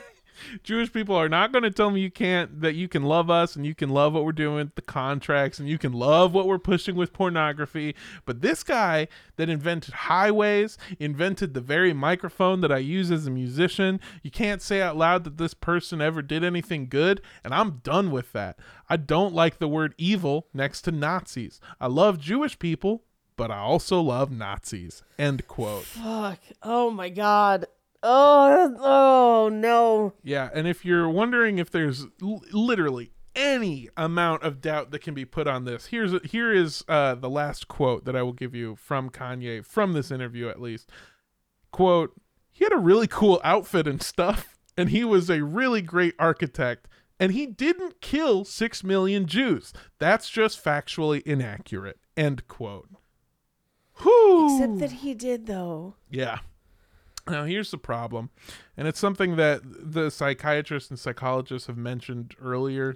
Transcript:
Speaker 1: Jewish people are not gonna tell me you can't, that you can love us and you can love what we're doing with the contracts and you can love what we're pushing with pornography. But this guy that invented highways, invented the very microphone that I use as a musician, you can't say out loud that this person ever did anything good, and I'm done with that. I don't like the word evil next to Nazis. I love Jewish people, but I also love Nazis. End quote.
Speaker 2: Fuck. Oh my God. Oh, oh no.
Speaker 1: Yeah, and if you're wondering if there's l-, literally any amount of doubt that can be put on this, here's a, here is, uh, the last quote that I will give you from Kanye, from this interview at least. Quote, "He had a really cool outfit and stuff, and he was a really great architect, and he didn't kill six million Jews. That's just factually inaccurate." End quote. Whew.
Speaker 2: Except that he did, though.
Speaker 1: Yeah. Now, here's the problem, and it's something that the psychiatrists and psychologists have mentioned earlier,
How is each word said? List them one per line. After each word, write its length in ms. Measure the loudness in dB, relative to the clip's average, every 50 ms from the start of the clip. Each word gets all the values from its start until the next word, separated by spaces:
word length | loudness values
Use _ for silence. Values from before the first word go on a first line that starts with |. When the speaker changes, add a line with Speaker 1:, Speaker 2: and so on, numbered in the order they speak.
| -20 -20 -20 _ _ _ _ -20 -18 -18 -18 -14 -8
Speaker 1:
Jewish 280 | -4 -2 -2 -2 -2
people 240 | -4 -4 -2 0 0
are 140 | 2 2 2
not 220 | 2 2 2 2 2
gonna 180 | 0 0 0
tell 180 | 0 0 0 2
me 120 | 2 0
you 100 | -2 -4
can't, 480 | -4 -2 0 0 0 0 -2 -4 -6 -4
that 140 | -2 -2 -2
you 120 | -2 -4 -4
can 140 | -2 -2 0
love 260 | 2 2 2 2 4
us 240 | 2 2 2 0 -2
and 100 | -6 -6
you 80 | -6 -6
can 160 | -4 -4 0
love 240 | 2 2 2 2 2
what 120 | 0 -2
we're 60 | -2 -2
doing 220 | -2 -2 -2 -2 -2
with 180 | -4 -6 -8
the 60 | -12
contracts 800 | -12 -8 -6 -4 -4 -4 -4 -4 -2 0 0 2 0 0 -4 -6
and 80 | -6 -6
you 80 | -4 -4
can 160 | -4 -4 -4
love 400 | 0 2 4 6 6 6 6 4
what 120 | 2 2
we're 140 | 2 0 -2
pushing 360 | 0 0 0 0 0 -2 -4
with 180 | -2 -4 -4 -2
pornography. 800 | -2 -2 0 0 0 0 -2 -2 -4 -8 -8 -6 -6 -6 -6 -8 -10 -14 -20 -20 -12 -10
But 160 | -10 -6 -2
this 200 | -2 -2 -2 -2
guy 460 | -2 -2 0 2 2 2 2 0 0 -2 -8 -14 -20 _ _ -4
that 120 | -4 -2
invented 440 | -2 -2 -2 -4 -4 -4 -6 -10 -12
highways, 840 | -6 -2 0 2 2 4 4 2 2 2 2 2 0 0 -2 -4 -12 -18 -16 -10 -8
invented 540 | -6 -6 -4 -2 -2 -2 -2 -2 -4 -6 -6
the 80 | -6
very 320 | -6 -2 0 2 4 2 2
microphone 640 | 2 0 -2 -2 -2 -4 -6 -2 0 0 2 2 2
that 100 | 2 0
I 60 | 0 0
use 320 | -2 -2 -2 -2 0 0
as 140 | 0 -2 -2
a 60 | -4
musician, 680 | -4 -4 -6 -4 -2 0 0 0 0 0 0 0 0 -2 -6 -12 -18 -18 -16
you 60 | -10
can't 320 | -6 -2 -2 -2 -2 -4
say 200 | -4 -2 -2 0
out 160 | 0 -2 0 2
loud 260 | 2 4 4 2 0
that 140 | -4 -8 -6
this 160 | -6 -6 -6
person 480 | -6 -4 -2 -2 -2 -2 -4 -4 -2
ever 200 | -2 -2 -2 -4
did 220 | -4 -4 -4 -2 -2
anything 460 | -2 -2 -4 -4 -4 -6 -6 -6 -2
good, 320 | 0 2 2 2 2 0 -4 -10 -20 -16 -10
and 100 | -4 -2
I'm 220 | 0 0 -2 -4 -6 -4
done 280 | -2 0 0 0 0
with 220 | -2 -4 -6 -6 -8
that. 260 | -8 -8 -8 -10 -14 -20 -20 -20 -14 _ -4
I 80 | -4 -2
don't 360 | 0 0 0 2 2 2 2
like 240 | 2 2 2 2 -2
the 120 | -4 -2
word 260 | -2 -2 -2 -4 -4 -4
evil 500 | -2 -2 0 0 0 -2 -2 -4 -4 _ -6
next 280 | -4 -4 -4 -4 -6 -6
to 80 | -4
Nazis. 680 | -4 -2 -2 -2 -4 -4 -6 -8 -10 -10 -10 -12 -14 -18 -20 -20 -10 -6
I 80 | -4 -2
love 320 | 2 4 4 4 2 0
Jewish 400 | -2 -4 -2 -2 -2 -4 -4 -4
people, 440 | -4 -4 -4 -2 -2 -4 -4 -4 _ _ _ _ _ _ _ -8
but 140 | -6 -6
I 60 | -6 -4
also 420 | -2 0 0 0 0 0 0 0
love 300 | 2 0 0 -2 -2 -4
Nazis. 720 | -4 -6 -10 -10 -10 -10 -12 -12 -12 -12 -12 -14 -16 -20 -20 _ _ -4
End 300 | -4 -2 -4 -4 -8 -10
quote. 360 | -10 -8 -6 -6 -6 -8 -10
Speaker 2:
Fuck. 540 | -12 -14 -12 -10 -8 -6 -6 -6 -6 -8 -10 _ -20 -20 _
Oh 300 | -8 -4 -2 0 0 0
my 180 | -2 -4 -8 -8
God. 560 | -4 -2 2 4 4 6 6 4 4 2 -2 -6 _ _ _ _ _ _ 2 4
Oh, 680 | 6 8 10 10 10 10 10 8 8 8 6 4 2 0
oh 680 | 2 4 6 8 8 8 8 8 8 8 6 6 4 2
no. 640 | 2 0 2 4 6 6 6 6 4 4 2 0 -4 _
Speaker 1:
Yeah, 280 | -6 -4 -4 -2 -2 -4 -4
and 140 | -2 -2 -2
if 180 | -2 -2 0
you're 240 | 2 2 2 4 2
wondering 480 | 2 2 2 2 2 2 2 2 2 0
if 140 | -2 -2
there's 340 | -2 0 0 0 -2 -4 -8 -14 -14 -10
l-, 220 | -8 -8 -8 -8 -8 -4
literally 580 | -2 0 2 2 2 2 0 0 -2 -4 -8 -12 -18 -20 -20 -10 -6
any 540 | -2 0 0 2 0 0 -2 -4 -6 -8 -12 -6 -4
amount 460 | -4 -2 0 0 2 2 0 0 -2
of 180 | -6 -6 -6
doubt 300 | -4 -4 -4 -4 -6 -8
that 80 | -10 -12
can 140 | -10 -10 -10
be 100 | -10 -12
put 220 | -8 -6 -4 -4 -2
on 180 | -4 -4 -6
this, 220 | -8 -8 -10 -10 -8
here's 260 | -6 -4 -2 -2 -2
a, 80 | -4 -4
here 300 | -4 -4 -2 0 2 4
is, 320 | 2 2 2 -2 -8 -4 0
uh, 280 | 0 2 2 2 0
the 160 | -2 -6 -6
last 360 | -4 -4 -4 -4 -6 -10 -14 -10
quote 380 | -4 -2 0 0 0 -2 -4
that 100 | -4 -4
I 60 | -4
will 100 | -4 -4 -6
give 200 | -8 -10 -10 -10
you 220 | -10 -10 -12 -12
from 340 | -12 -8 -6 -6 -6 -6 -8
Kanye, 560 | -10 -12 -12 -12 -10 -10 -10 -10 -10 -12 -14
from 280 | -6 -2 0 0 0 0
this 180 | -2 -4 -4
interview 360 | -6 -8 -8 -8 -8 -8 -8 -8
at 120 | -8 -10
least. 300 | -10 -12 -12 -12 -14 _ -20 -20 -20 -20 _ _ _ _ _ _ _ _ _ _ _ _
Quote, 420 | 0 2 4 6 6 4 2 -2 _ _ _ _ _ _ _ _
"He 120 | _ 0 2
had 100 | 2 4
a 40 | 4
really 300 | 6 6 6 6 4 2
cool 340 | 0 4 4 6 6 4 4
outfit 440 | 2 2 2 0 0 0 0 0 0
and 120 | -2 -6 -8
stuff, 520 | -6 -2 -2 0 0 0 -2 -4 -10 _ _ _ _ _ -2
and 140 | 0 0
he 120 | 2 0 2
was 240 | 4 4 4 4 4
a 120 | 2 0 0
really 380 | -2 0 0 0 2 2 0
great 320 | -2 -2 0 2 2 2 2 2
architect, 680 | 2 2 2 0 -2 -6 -4 -4 -4 -4 -4 -6 _ -20 -20 _ _ _ _ 0
and 120 | 0 0
he 160 | 0 0 -4 -6
didn't 540 | -6 -2 0 0 0 0 -4 -10 -12 _
kill 440 | -8 -4 -2 0 2 2 2 2 0
six 380 | -4 -6 -4 -4 -4 -4 -6 -4
million 420 | -2 0 2 2 2 0 0 -2
Jews. 480 | -2 -2 0 0 0 0 -2 -4 -10 -20 -20 -20 -20 _ -2
That's 320 | 0 2 2 0 0 -4
just 340 | -2 -2 -2 -2 -2 -4 -4
factually 600 | -4 -4 -4 -4 -6 -6 -2 -2 0 -2 -2 -2
inaccurate." 760 | -2 -4 -2 -4 -6 -8 -12 -14 -12 -12 -12 -12 -12 -16 _ _ _ _
End 320 | -2 -2 0 -2 -4 -8 -14
quote. 400 | -14 -14 -12 -12 -14 -16 -18 _ -20 _ _ _ _ _ _ _ _ _ _ _ _ _ _ _ _ _ _ _ _ 0 4
Whew. 540 | 6 8 10 10 10 8 8 6 6 4 2
Speaker 2:
Except 200 | 2 0 -2 -4
that 120 | -4 -6 -6 -8
he 160 | -8 -8 -8
did, 320 | -6 -6 -6 -6 -6 -6 -8
though. 480 | -8 -8 -8 -8 -10 -10 -12 -14 -18 _ _ -12
Speaker 1:
Yeah. 280 | -8 -6 -6 -6 -6 -8 -12 -16 -20 _ _ _ _ _ _ _ _ _ _ _ _ -14 -10 -8
Now, 180 | -6 -6 -4
here's 260 | -4 -4 -6 -6 -8
the 80 | -10 -12
problem, 500 | -8 -8 -8 -6 -6 -8 -8 -10 -10 -12 _ _ -20 -20 -20 -20 -20 _ _ -8
and 100 | -6 -6
it's 120 | -4 -2
something 360 | -2 -2 0 0 0 0 2 2
that 240 | 2 2 2 0 -4
the 460 | -12 -20 -16 -14 -8 -4 -2 -2 -2
psychiatrists 800 | -2 -2 -4 -4 -4 -2 -2 -2 -2 -2 -2 -4 -8 -8 -8 -10
and 80 | -14 -12
psychologists 680 | -10 -10 -8 -6 -4 -4 -2 -4 -4 -6 -10 -12 -12
have 100 | -12 -12
mentioned 600 | -10 -8 -8 -8 -10 -10 -10 -10 -12 -12 -14 -16 -14
earlier, 540 | -10 -6 -6 -4 -4 -4 -4 -4 -4 -6 -6